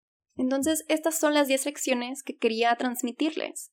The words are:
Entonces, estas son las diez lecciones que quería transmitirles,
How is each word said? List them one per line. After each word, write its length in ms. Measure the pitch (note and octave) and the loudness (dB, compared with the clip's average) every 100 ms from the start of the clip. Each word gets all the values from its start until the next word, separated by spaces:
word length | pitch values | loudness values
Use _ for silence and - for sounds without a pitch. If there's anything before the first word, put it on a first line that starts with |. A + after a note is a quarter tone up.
| _ _ _ - | _ _ _ -4
Entonces, 480 | B3+ C4+ D4+ D#4 - | 0 2 2 0 0
estas 300 | D#4 D#4+ D#4+ | 0 0 2
son 140 | D4+ | 2
las 160 | D4 C4+ | 4 4
diez 160 | C4+ | 2
lecciones 580 | C#4+ D4 C4+ B3 A#3+ C4+ | 0 -4 -2 -2 -2 -10
que 140 | - - | -10 -2
quería 400 | A#3 A3+ A#3 A#3 | 0 2 2 2
transmitirles, 960 | B3+ A#3+ A#3+ - D#4 - G#1+ - - | 0 -2 -4 0 -2 0 -8 -8 -16